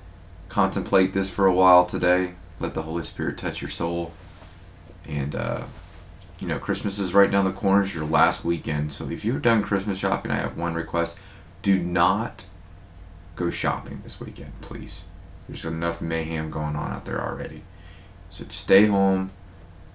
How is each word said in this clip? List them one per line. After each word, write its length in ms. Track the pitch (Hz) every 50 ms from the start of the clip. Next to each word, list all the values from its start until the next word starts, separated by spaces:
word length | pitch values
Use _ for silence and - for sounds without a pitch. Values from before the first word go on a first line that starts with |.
| - - - - - - - - - -
contemplate 640 | - 104 98 95 - 101 92 - - 95 92 92
this 160 | - 98 95 95
for 180 | - - 98
a 60 | 95
while 320 | 90 90 95 92 90 90 90
today. 520 | - - 90 87 87 90 92 92 87 87 - - - - -
Let 140 | 87 85
the 100 | - -
Holy 220 | 78 78 80 85 80
Spirit 320 | - - - 80 78 -
touch 240 | - - 87 80 -
your 100 | - 76
soul. 420 | - - 85 85 85 85 85 80 - - - - - - - - - - - - - - - - - - -
And, 280 | - 76 73 67 73 -
uh, 300 | - 50 50 50 50 50 - - - - - - - - - - - - - - -
you 100 | 95 87
know, 100 | 80 -
Christmas 400 | - - 98 - - 104 95 101
is 160 | 98 90 87
right 160 | 101 101 95
down 140 | 101 101 95
the 80 | 95
corner. 300 | 95 - - 98 95 101
It's 120 | 98 95 90
your 100 | 82 78
last 400 | 76 78 78 80 85 85 - -
weekend. 480 | 85 87 80 - - 76 73 73 76
So 160 | - - 80 69
if 160 | - - -
you're 140 | 110 127 143
done 240 | - 120 117 110
Christmas 360 | 98 - 104 98 95 107 95 95
shopping, 340 | 101 95 98 95 - 95
I 60 | 90 85
have 180 | 82 85 85
one 180 | 85 85 85 82
request. 420 | 85 82 - - 85 85 82 - - - - - - - - - -
Do 160 | - 98 98 92
not 680 | 87 87 87 87 87 92 98 107 117 127 - - - - - - - - - - - - - - - - - - - - -
go 120 | - 90 85
shopping 520 | - - - - - - - 69 71 -
this 160 | - - - -
weekend, 420 | - - - - - - - -
please. 440 | - - - - - - - - - - - - - - - - -
There's 180 | - - - -
enough 360 | 82 82 82 85 85 82 -
mayhem 500 | 82 82 82 82 80 80 82 80 78 78
going 240 | 73 76 76 76 76
on 160 | 76 76 78
out 140 | 80 78 -
there 180 | 80 80 78
already. 400 | 78 - - - 73 - - - - - - - - - - - - - - - - -
So 160 | - - -
just 200 | - - - -
stay 220 | - 95 98 107
home. 440 | 107 101 98 98 95 95 92 95 95 - - - - - - - - - - - -